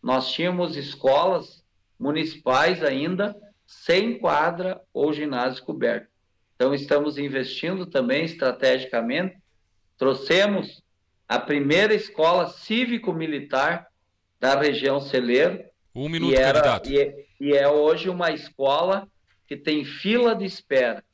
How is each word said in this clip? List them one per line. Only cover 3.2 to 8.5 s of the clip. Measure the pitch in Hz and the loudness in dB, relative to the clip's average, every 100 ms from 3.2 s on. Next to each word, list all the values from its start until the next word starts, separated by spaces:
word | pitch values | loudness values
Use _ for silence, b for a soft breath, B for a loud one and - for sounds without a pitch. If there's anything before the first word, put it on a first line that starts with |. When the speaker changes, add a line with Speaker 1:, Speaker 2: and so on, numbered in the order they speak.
| 208 208 - _ _ | -4 -6 -20 _ _
Speaker 1:
sem | - - 175 220 233 | -20 0 2 2 -2
quadra | 175 147 160 170 185 - _ | 0 0 0 -2 -6 -8 _
ou | 139 143 | -2 -2
ginásio | 147 151 127 127 127 | 0 -4 -2 -4 -4
coberto. | - - 120 - - _ _ _ _ _ | -12 -4 -2 -2 -8 _ _ _ _ _
Então, | 127 | 0
estamos | 143 139 147 151 139 | 0 0 0 0 -4
investindo | 143 135 131 - 165 190 175 | -4 -4 -6 -6 -6 -6 -4
também | 139 123 135 165 | -2 0 0 -2
estrategicamente. | 165 135 | -2 -2